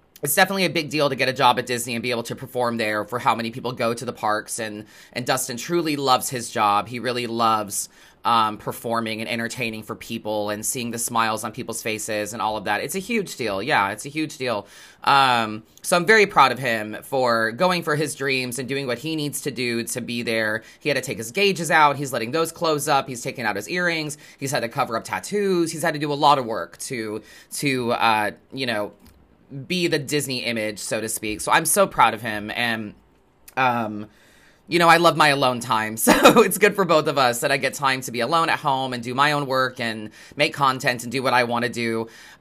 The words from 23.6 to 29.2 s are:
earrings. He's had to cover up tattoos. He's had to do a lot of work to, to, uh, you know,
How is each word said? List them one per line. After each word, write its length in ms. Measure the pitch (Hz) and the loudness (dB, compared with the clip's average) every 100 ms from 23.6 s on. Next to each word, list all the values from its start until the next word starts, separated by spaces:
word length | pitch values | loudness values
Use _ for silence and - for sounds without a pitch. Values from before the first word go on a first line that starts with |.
| 107 | -4
earrings. 500 | 180 175 165 151 147 - - | -2 -2 -2 -6 -10 -16 -10
He's 120 | 135 | -4
had 100 | 135 | -2
to 80 | 117 | -2
cover 260 | 139 123 113 | -2 -2 -2
up 80 | |
tattoos. 680 | - 95 - 208 196 175 165 | -4 -6 -4 -2 0 0 0
He's 100 | 160 | -2
had 100 | 165 | -2
to 60 | 147 | -2
do 120 | 147 | -4
a 40 | 143 | 2
lot 240 | 147 139 | 4 4
of 60 | 117 | 2
work 320 | 101 85 - | -4 -8 -10
to, 440 | - 127 110 107 - - - - | -10 -6 -6 -8 -12 -20 -14 -4
to, 360 | 147 131 117 | 0 0 0
uh, 400 | 120 113 107 104 - _ | 2 2 4 0 -4 _
you 120 | 131 127 | -8 -4
know, 280 | 107 104 - - - | -4 -4 -10 -20 -20